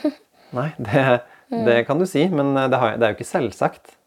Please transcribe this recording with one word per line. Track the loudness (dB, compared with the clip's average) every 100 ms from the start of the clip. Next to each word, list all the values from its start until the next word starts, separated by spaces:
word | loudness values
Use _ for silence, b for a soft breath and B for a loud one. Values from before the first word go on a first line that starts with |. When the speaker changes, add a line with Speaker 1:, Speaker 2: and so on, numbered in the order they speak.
| -4
Speaker 1:
<laughs> | -6 _ _ _
Speaker 2:
Nei, | -6 -6 -6
det, | 0 2 4 2 -2 B B
Speaker 1:
Mm. | -2
Speaker 2:
det | 2 2 2
kan | -2
du | 0
si, | 0 0
men, | 2 0 0
eh, | 0
det | 2
har, | 0 2
det |
er | 0
jo | 0
ikke | -6 -4
selvsagt. | -4 -2 -4 -4 -20 _